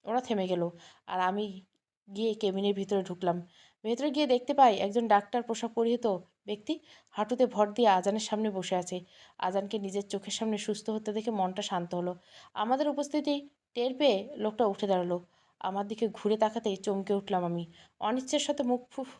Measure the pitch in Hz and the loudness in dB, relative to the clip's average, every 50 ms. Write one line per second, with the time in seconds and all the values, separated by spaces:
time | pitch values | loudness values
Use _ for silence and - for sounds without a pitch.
0 | _ - 226 254 254 254 226 202 190 180 180 175 170 175 170 - - - - _ | _ -2 -2 -2 0 0 0 0 2 0 0 0 0 -2 -4 -10 -20 -20 -20 _
1 | _ - 185 185 185 185 190 208 214 208 185 190 - _ _ _ _ _ _ _ | _ -8 -2 0 0 0 0 0 -4 -6 -8 -14 -18 _ _ _ _ _ _ _
2 | _ - 196 202 220 226 214 214 - 196 185 190 202 202 202 196 196 196 208 196 | _ -12 -6 -2 -2 -2 0 0 0 0 0 2 0 2 0 0 0 0 0 0
3 | 185 190 180 180 190 175 170 175 175 - _ - - _ _ _ - 220 240 240 | 0 -2 -6 -2 0 0 0 0 -4 -10 _ -20 -20 _ _ _ -4 -4 -2 0
4 | 277 302 254 294 302 240 254 247 247 - 285 285 269 240 202 - - 202 202 240 | -2 -2 0 0 2 4 2 2 2 0 6 8 8 8 8 4 0 0 0 0
5 | 233 214 208 202 202 - - 247 233 240 226 220 - 226 - 233 233 233 240 233 | 4 4 4 4 4 0 -4 -4 -2 -2 -4 -4 -4 -4 -2 0 2 2 2 2
6 | 233 220 190 175 185 _ _ _ _ 202 214 208 - - 320 330 _ - - - | 0 0 -2 -2 -6 _ _ _ _ -8 -8 -8 -6 -6 -6 -6 _ -20 -20 -20
7 | _ _ - - 214 214 247 240 254 240 - 208 208 208 208 247 240 214 190 185 | _ _ -4 -4 -2 -2 4 2 2 2 4 2 2 2 4 4 6 6 6 6
8 | 185 196 202 220 220 - - 214 220 214 196 190 175 - 190 180 175 - 185 180 | 4 2 0 0 -2 -2 -2 0 0 -2 -2 -4 -2 0 -2 -2 -2 -4 -8 -8
9 | 180 _ - - - - _ - - 185 190 196 196 196 226 214 202 190 185 202 | -10 _ -20 -20 -20 -20 _ -4 -4 0 0 -2 -2 -2 -4 -4 -4 -2 -4 -4
10 | 202 202 - 196 - 208 - - 226 220 214 208 208 - 208 208 - - 214 214 | -4 -4 -6 -6 -6 -6 -6 -2 -2 -2 -2 -2 -2 -4 -4 -4 -4 -4 -4 -4
11 | 214 220 208 220 214 240 220 202 185 185 185 208 202 - 196 180 175 170 - 175 | -4 -4 -4 -2 -2 -2 0 0 0 0 -2 -4 -6 -4 -2 -4 -4 -2 -4 -2
12 | 175 180 180 175 _ _ - - - - _ - 208 226 262 269 302 294 277 285 | -2 -2 -4 -6 _ _ -20 -20 -20 -12 _ -4 0 0 2 2 2 0 0 -2
13 | 285 285 - 302 - 294 285 285 277 - _ _ _ _ _ 240 240 262 254 262 | -4 -2 -2 -2 0 0 -2 -2 -4 -12 _ _ _ _ _ -2 -2 -2 0 4
14 | 302 269 214 190 208 262 294 233 208 214 214 - 240 208 196 - 214 196 190 180 | 4 4 4 4 -2 -6 -8 -4 -4 -4 0 2 2 2 2 0 0 2 2 2
15 | 175 180 175 180 175 _ _ _ _ _ _ _ - 190 190 196 202 202 220 214 | 2 0 -2 -4 -4 _ _ _ _ _ _ _ -6 -4 -4 -4 -4 -6 -4 -2
16 | 233 208 - - - 208 220 214 220 214 214 233 - 220 196 190 - 214 196 196 | -2 -4 -4 -2 0 0 2 2 2 0 0 -2 -4 -4 -4 -2 -2 -2 -2 -2
17 | 190 - 202 196 196 196 202 185 175 175 175 170 170 - - - - _ _ _ | 0 0 0 -2 0 0 -2 0 0 0 -2 -4 -6 -8 -14 -20 -20 _ _ _
18 | - 208 240 262 262 - 294 294 294 - 285 294 269 247 247 247 247 _ - 269 | -4 -2 -2 -2 -2 -2 -2 -2 0 0 -2 -2 0 0 0 -2 -4 _ -10 -10
19 | 262 262 - | -10 -10 -14